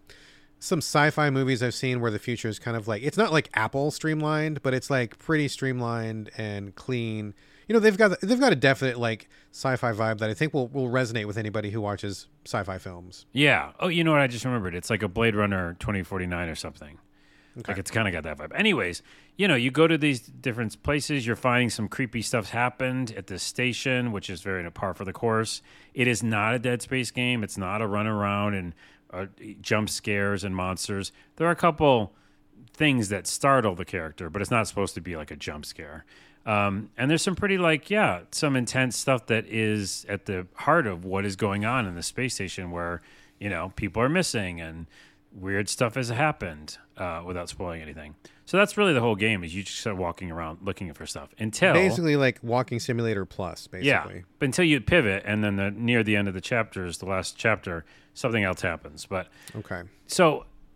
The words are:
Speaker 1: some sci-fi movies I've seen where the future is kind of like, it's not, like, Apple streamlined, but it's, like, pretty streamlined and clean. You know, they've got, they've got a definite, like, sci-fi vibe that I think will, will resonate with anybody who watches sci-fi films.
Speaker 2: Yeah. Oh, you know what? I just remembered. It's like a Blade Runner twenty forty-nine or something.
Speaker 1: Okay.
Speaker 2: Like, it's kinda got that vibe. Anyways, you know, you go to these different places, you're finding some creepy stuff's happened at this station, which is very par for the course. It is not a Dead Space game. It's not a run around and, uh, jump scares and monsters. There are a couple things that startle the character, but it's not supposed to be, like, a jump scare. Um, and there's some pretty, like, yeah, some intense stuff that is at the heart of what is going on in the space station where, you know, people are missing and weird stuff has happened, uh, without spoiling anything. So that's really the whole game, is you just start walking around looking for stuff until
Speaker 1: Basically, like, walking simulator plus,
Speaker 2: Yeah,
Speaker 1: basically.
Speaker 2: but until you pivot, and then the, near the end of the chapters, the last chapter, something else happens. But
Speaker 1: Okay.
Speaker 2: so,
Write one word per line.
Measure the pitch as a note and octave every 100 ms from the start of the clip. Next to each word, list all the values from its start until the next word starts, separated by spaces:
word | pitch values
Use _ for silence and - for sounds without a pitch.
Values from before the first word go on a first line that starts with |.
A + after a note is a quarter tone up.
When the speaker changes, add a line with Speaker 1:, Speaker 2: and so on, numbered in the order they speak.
| - - - - _ _
Speaker 1:
some | - E3+
sci-fi | - D#3 D3+ D#3 D3
movies | C3+ C3 A#2+
I've | B2
seen | - C3 B2
where | A#2
the | G#2
future | - A#2 A2+
is | G#2
kind | A#2+ A#2
of | G#2+
like, | G#2+
it's | C#3+ F3+
not, | G#3+
like, | D#3 -
Apple | - A2 C#3 D3+
streamlined, | - D#3 D#3 D3+ D3+ D#3 C#3+
but | C3+
it's, | B2+ -
like, | C3+ A#2 -
pretty | - D#3 C#3
streamlined | - C3+ B2 A#2 A#2 A2+ A2 G#2+ -
and | G#2+ G2+ G2+
clean. | - - B2 A2+ A2 G#2 - _ - -
You |
know, | A3+
they've | G#3+ G3
got, | G#3+ F3+
they've | G3 B3
got | C4+
a | C#3+
definite, | C3+ C3+ C3 A#2+
like, | A#2 A2 - - _
sci-fi | - C3+ B2+ A#2+
vibe | G#2 A2+ G#2+
that | A2
I |
think | G#2+ D#3
will, | D3 B2
will | C#3 B2+
resonate | B2+ A#2+ A#2 G#2
with | G#2
anybody | G#2+ G#2+ G#2
who | A2
watches | G2+ G2 G2+ F#2+ - _
sci-fi | - A2+ G2 F#2
films. | F#2+ F2 F#2 - -
Speaker 2:
Yeah. | B2+ D3 G2 D2 -
Oh, | F3+
you | E3+
know | D#3+
what? | D3+
I | C3+
just | A#2+
remembered. | B2+ B2 F2+
It's | F2 -
like | G#2
a | G2+
Blade | G2+ A2+ G#2
Runner | G2+ F#2+ F2 F2
twenty | G#2+ G2+
forty-nine | E2+ F#2+ F2+ F2 E2+
or |
something. | D2+ D#2+ - D#2 D2+ _ _ _ _ _ A#2
Speaker 1:
Okay. | A2+
Speaker 2:
Like, | G2
it's | -
kinda | A2+ G#2
got | E2
that | D#2 D2+
vibe. | D#2 -
Anyways, | G#3+ D3 F2+ E2+ - - - -
you | G3
know, |
you | C3 B2+
go | C3+ E3
to | D#3+
these | D3+ B2+
different | - B2+ B2+ A2+ G#2+ -
places, | - D3 - C#3+ A2+
you're | G#2+
finding | B2+ A#2+ A#2+
some | - G2+
creepy | - B2+ A#2
stuff's | - A#2+ G2
happened | A#2 B2 - C3 B2+ A#2+ G2+
at | -
this | F#2
station, | - - B2 A2+ C3+ B2+ A#2+
which | G2+ -
is | F2
very | G2 F#2 E2+
par | - G2
for | F2
the | F#2
course. | - A#2 A2 A2+ - - - -
It | - B2
is | A2
not | A2+ G#2+ G#2+
a | B2
Dead | B2 B2
Space | - C3 A#2
game. | B2+ B2 B2
It's | G#2 -
not | F#2 G#2
a | A2
run | G#2 A2
around | G#2 G2+ G2+ G#2
and, | G2 F2 - - - _
uh, | F2+ G2 - G#2+ G2+
jump | - A2 G2+
scares | - A2 G2+ G2+ G2
and | G2
monsters. | F#2+ G#2+ F2+ - G2 F#2+ - _ -
There | E3
are |
a | E3
couple | E3+ D#3 D3 B2 G2+ - _ _ _ - B2
things | - D3+ C3 G2
that | G2 -
startle | - C#3 C3+ A2
the | E2+
character, | - F#2 D#2+ - E2
but | G2+
it's | G2
not | A#2 F#2+
supposed | G#2 F#2+
to | F#2+
be, | E2+ D#2+
like, | D2+
a | D2
jump | - D2+ -
scare. | - D2+ D#2+ - - - _ -
Um, | G#2 G2+ G2 - -
and | C3
there's | E3
some | G3+
pretty, | F3 G3+ F#3+
like, | E3+ D3+ -
yeah, | G#3 E3 F2+ -
some | - D3+ C3
intense | A2+ C3 B2+ -
stuff | - B2+ -
that | A2 -
is | A2 A2 G#2+ F#2+ - -
at | G2+ -
the | F#2 F2+
heart | - - E3 A2+
of | F2
what | F#2 F#2+ G2+
is | F#2+
going | G#2+ G2+ G#2+
on | B2+ G2
in |
the | E2+
space | - - B2+ -
station | F#2+ - F2+
where, | E2+ E2+ E2+ - - - -
you | G#2
know, | E2+ F2+ -
people | G2+ A2
are | B2+
missing | F3 E3+ A#2+ F#2 E2+
and | E2 E2 E2 - - _ _
weird | G2 F#2+ G2 G#2
stuff | - A#2+
has | C3 A#2+
happened, | A#2+ D3+ - F#2 D2+ D#2 - - -
uh, | F2+ E2 F2
without | F2 E2
spoiling | - F2+ E2
anything. | D2+ D2 D2+ - - _ -
So | F#3
that's | G3+ -
really | G3+
the | C3
whole | A#2 G2+
game, | A2 G2+
is | E2
you | F#2
just | F#2 -
start | A2+ F#2
walking | F2 - F2
around | E2 D#2+ D#2+
looking | G2 - F2+
for | -
stuff | D#2+ - C#2+ -
until | A2 - F3+
Speaker 1:
Basically, | D#3+ F#3+ F3+ E3 D3
like, | C3+ -
walking | A#2+ B2 B2+ A#2
simulator | - A#2 A#2 G2+ F#2
plus, | - F2 - -
Speaker 2:
Yeah, | F#2 C3+ G#2+
Speaker 1:
basically. | F#2 F#2+ - _
Speaker 2:
but | C#3
until | D3
you | E3+ C#3+
pivot, | - F3 A2 F#2+ G#2
and | G#2+
then | G#2 G2
the, | G2
near | G2+ A#2+ A#2+
the | G#2+ G#2
end | G2+
of |
the | F#2
chapters, | - A#2+ A2 F#2+ F2+ D#2+
the | F#2+
last | F#2+ F2 -
chapter, | A#2 G2+ G2 E2 - - _
something | - B2 A2+
else | G2 F2
happens. | F#2 D#2+ D2+ D2+
But | - F#2+ - - -
Speaker 1:
Okay. | A2 - F2+ F2 - -
Speaker 2:
so, | - E3 C#3 - - -